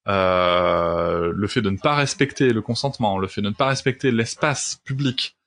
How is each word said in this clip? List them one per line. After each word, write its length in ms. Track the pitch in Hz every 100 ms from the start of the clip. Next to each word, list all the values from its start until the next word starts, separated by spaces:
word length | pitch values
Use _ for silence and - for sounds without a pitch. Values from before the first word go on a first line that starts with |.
| -
euh, 1200 | 98 92 92 90 90 87 87 85 85 85 85 85
le 140 | 87 101
fait 160 | 127
de 80 | 107
ne 80 | 98
pas 160 | 151
respecter 580 | 147 139 - 139 - 131
le 80 | 110
consentement, 580 | 104 117 139 - 110 95
le 100 | 95
fait 120 | -
de 100 | 104
ne 40 |
pas 140 | 101 135
respecter 420 | 131 - 127 135
l'espace 720 | 113 117 - 156 135 - -
public, 520 | - 135 139 120 - -